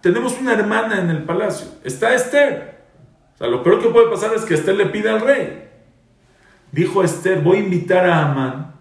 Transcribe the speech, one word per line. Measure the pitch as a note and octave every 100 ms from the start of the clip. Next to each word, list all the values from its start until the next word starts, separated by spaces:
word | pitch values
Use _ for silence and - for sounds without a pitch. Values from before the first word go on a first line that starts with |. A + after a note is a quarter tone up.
tenemos | F3+ G#3 B3+ A#3
una | C4
hermana | G#3+ G#3 A3 A3 G3+
en | F3
el | D#3
palacio. | - F3 G#3 - - -
Está | B2 - A3+
Esther. | B3+ B3 C#4+ C#4+ - - - _ _ - _ _ _
O |
sea, | -
lo | -
peor | - A3
que | A#3
puede | A#3 A3+
pasar | G#3 G#3+
es | A3
que | -
Esther | D#3+ F#3+ G3
le | G3
pida | G#3 G#3+
al | A3
rey. | B3 C#4 E3+ - - - _ _ _ _ _ _ _ _ _
Dijo | C#3+ F3 G3
Esther, | F3 - F#3+ F#3
voy | D3+ G3
a |
invitar | G3 F3 - F3+ F3+
a | D#3+ D3
Amán | C3+ C3 C3+ - -